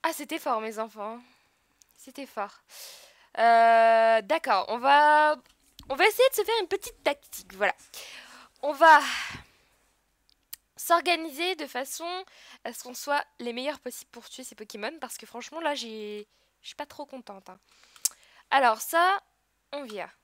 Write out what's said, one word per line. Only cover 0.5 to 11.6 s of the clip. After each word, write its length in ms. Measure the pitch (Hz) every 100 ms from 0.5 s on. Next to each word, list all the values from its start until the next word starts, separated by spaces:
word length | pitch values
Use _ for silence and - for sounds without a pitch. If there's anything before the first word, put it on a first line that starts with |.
| 226
mes 160 | 220 214
enfants. 420 | 220 220 208 233 240 _ _ _ _ _ _ _
C'était 300 | - 262 269
fort. 260 | - 202 - _ - - - - _ _ -
Euh, 800 | 233 233 226 226 226 226 226 226
d'accord, 440 | 196 320 277 202 -
on 100 | 233
va, 580 | 262 285 294 302 302 302 _ _ _ - -
on 60 | 269
va 100 | 392
essayer 220 | - 523
de 60 | -
se 80 |
faire 100 | 427 453
une 60 | 359
petite 340 | 392 - -
tactique, 500 | - 285 _ - - 190
voilà. 180 | 196 - _ - - - - - - _
On 120 | 285
va 280 | 277 320 302 262 - - - - _ _ _ _ _ _ _ _ _ _ - _ -
s'organiser 760 | - 339 349 339 320 269 349
de 100 | 349